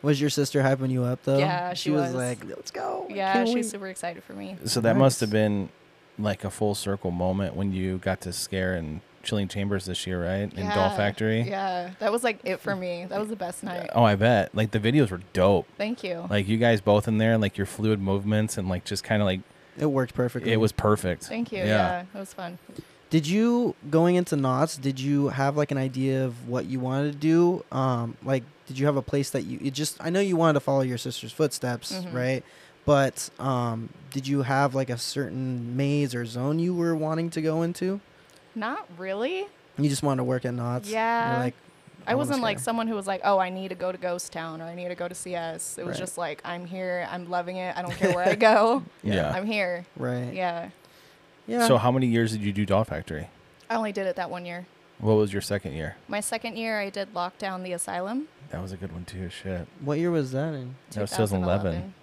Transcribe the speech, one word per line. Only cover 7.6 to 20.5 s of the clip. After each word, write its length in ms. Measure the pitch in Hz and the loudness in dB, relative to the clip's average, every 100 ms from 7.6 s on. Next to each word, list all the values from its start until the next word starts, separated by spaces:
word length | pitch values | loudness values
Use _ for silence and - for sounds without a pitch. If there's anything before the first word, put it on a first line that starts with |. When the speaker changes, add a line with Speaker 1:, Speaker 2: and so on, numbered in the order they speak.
| 98 | -2
Speaker 3:
you 240 | 92 92 92 | 0 -2 -2
got 240 | 95 92 | -2 -2
to 100 | 90 | -4
scare 420 | 87 - 95 92 90 | -8 -4 -2 -2 -2
in 260 | 80 78 - - | -4 -8 -12 -14
Chilling 240 | - 104 98 | -4 -2 -2
Chambers 380 | 104 98 101 92 | -2 -2 -2 -2
this 200 | 87 - | -6 -4
year, 160 | 92 | -2
right? 300 | 87 95 101 | -2 -2 -4
In 140 | - 92 | -4 -2
Doll 80 | 104 | 2
Speaker 2:
Yeah, 180 | 92 92 | 2 2
Speaker 3:
Factory? 460 | 101 98 110 110 | 0 0 0 0
Speaker 2:
yeah. 480 | 120 196 196 180 175 185 | 0 -2 -4 -4 -6 -4
That 120 | 208 | -2
was, 120 | 233 | 0
like, 160 | 240 202 - | 0 -2 -4
it 140 | 185 | -4
for 160 | - 196 | -4 -4
me. 300 | 180 175 180 | -4 -6 -6
That 100 | 196 | -6
was 80 | 214 | -4
the 60 | 214 | -6
best 280 | 175 - | -6 -6
night. 260 | 196 180 - | -8 -6 -2
Speaker 3:
Oh, 100 | - | 4
I 120 | 113 101 | 4 6
bet. 380 | 113 113 92 | 6 4 2
Like, 160 | 98 110 | 0 0
the 100 | 110 | 2
videos 300 | 107 143 117 | 4 4 4
were 100 | 90 98 | 0 -4
dope. 320 | 92 92 95 - - | 4 6 6 2 -4
Speaker 2:
Thank 240 | 214 240 | -4 -4
you. 240 | 185 170 175 | -6 -6 0
Speaker 3:
Like, 180 | 104 98 | 0 2
you 100 | 110 | 4
guys 220 | 120 110 | 6 6
both 280 | 104 104 110 | 6 4 6
in 100 | 107 | 2
there, 200 | 110 113 | 4 4
like, 180 | 101 - | 2 0
your 80 | 98 | -6
fluid 340 | - 107 107 | 0 0 2
movements 580 | 98 98 101 107 107 - | 2 0 2 2 2 -2
and, 120 | 92 | -2
like, 160 | 92 - | -2 -2
just 180 | 101 | -6
kinda, 220 | - 107 101 | 0 2 4
like, 160 | 92 - - - - | 2 -4 -20 -20 -2
Speaker 1:
It 80 | 151 | 0
worked 260 | 135 123 | 2 0
perfectly. 400 | - 123 123 101 | 0 -2 0 0